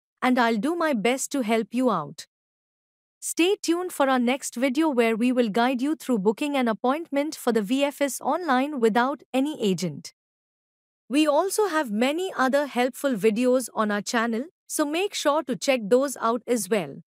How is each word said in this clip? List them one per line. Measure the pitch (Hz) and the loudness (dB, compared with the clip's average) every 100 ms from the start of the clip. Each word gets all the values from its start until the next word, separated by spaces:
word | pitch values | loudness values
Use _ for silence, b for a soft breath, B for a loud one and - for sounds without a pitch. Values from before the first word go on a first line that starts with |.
| _ _ | _ _
and | 254 254 | 2 4
I'll | 233 226 | 2 2
do | 262 | 0
my | 349 320 | 0 0
best | 240 226 262 - | 0 0 -2 -2
to | 285 | -4
help | 214 226 220 | 0 0 0
you | 240 254 | 0 0
out. | 185 147 156 - _ _ _ _ _ _ _ _ _ | 0 -4 -12 -20 _ _ _ _ _ _ _ _ _
Stay | - - 349 | -8 0 0
tuned | 415 - 339 370 | 0 0 -2 -2
for | - 269 | -2 2
our | 254 | 2
next | 240 277 - 240 | 2 -2 -6 -2
video | 277 262 320 | -2 2 0
where | 247 226 | 2 2
we | 220 247 | 2 2
will | 247 233 | 2 2
guide | 226 247 254 | 2 0 0
you | 277 | -2
through | 320 - 233 | -2 -2 2
booking | 190 226 294 277 | 2 0 -2 0
an | 240 | 0
appointment | 208 247 302 339 277 302 - | 0 -2 -2 -2 -2 -2 -2
for | 254 | 0
the | 226 | 0
V | 196 262 | 0 0
F | 277 - | 0 0
S | 285 - | -4 -2
online | - 320 330 254 285 285 | -4 -2 0 0 0 0
without | 226 226 254 302 - | 2 2 0 -4 -4
any | 254 285 311 | -2 -2 0
agent. | 202 170 175 143 - - _ _ _ _ _ _ _ _ _ | 0 0 -4 -8 -16 -20 _ _ _ _ _ _ _ _ _
We | 277 302 | 2 4
also | 285 381 - 403 | 2 2 0 0
have | 311 262 | 0 -2
many | 208 262 311 381 - | 0 0 0 -4 0
other | 262 277 285 | 2 2 0
helpful | 240 254 - 277 | 0 -2 0 -2
videos | 220 220 214 254 254 240 | 2 2 2 2 2 0
on | - 208 | -2 -2
our | 208 | -2
channel, | 196 240 233 226 311 _ - | -2 0 0 -2 -6 _ -8
so | - | -2
make | 294 320 403 | 0 0 -2
sure | - 302 294 | 0 0 0
to | 294 | 0
check | 208 - 262 | -2 0 0
those | 196 247 277 - | 4 2 2 -2
out | 226 233 - | -2 -2 -2
as | 240 180 | -2 0
well. | 214 147 165 | -2 -2 -12